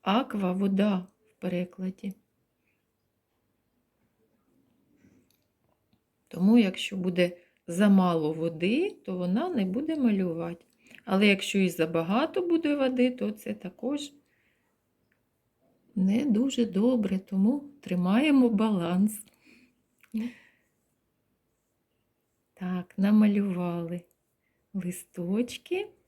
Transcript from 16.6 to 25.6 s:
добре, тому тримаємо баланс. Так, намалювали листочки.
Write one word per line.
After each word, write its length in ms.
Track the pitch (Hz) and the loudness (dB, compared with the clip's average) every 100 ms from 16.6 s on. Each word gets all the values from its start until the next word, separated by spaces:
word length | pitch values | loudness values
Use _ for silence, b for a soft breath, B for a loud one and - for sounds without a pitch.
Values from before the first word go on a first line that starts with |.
| 233 | -2
добре, 540 | 185 233 247 196 190 | 2 2 2 0 -4
тому 440 | - 190 202 285 - - | -4 2 2 2 -6 -20
тримаємо 680 | - 180 180 214 311 277 240 | -6 -2 2 2 4 4 4
баланс. 760 | 202 220 196 170 180 214 - - b b b b b _ _ _ 220 240 B B B B B _ _ _ _ _ _ _ _ _ _ _ _ _ _ _ _ _ | 2 0 0 0 2 0 -2 -18 b b b b b _ _ _ -8 -8 B B B B B _ _ _ _ _ _ _ _ _ _ _ _ _ _ _ _ _
Так, 400 | _ 185 180 175 - | _ -6 -6 -8 0
намалювали 1040 | 196 214 208 202 202 180 175 175 165 175 - _ _ _ _ _ _ | 4 6 6 4 0 -2 -4 -4 -6 -8 -12 _ _ _ _ _ _
листочки. 1160 | 196 175 175 - - 175 208 247 - | -8 -6 -8 -14 -10 -4 -2 -4 -8